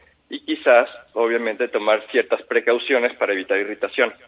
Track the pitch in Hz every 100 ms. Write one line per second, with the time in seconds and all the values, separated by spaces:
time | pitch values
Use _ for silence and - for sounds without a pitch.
0 | _ _ - 147 - 156 143 120 123 -
1 | - 110 117 117 113 101 120 113 104 107
2 | - 127 - 107 - 117 117 120 - 131
3 | 120 - 101 95 95 98 104 107 101 -
4 | 117 -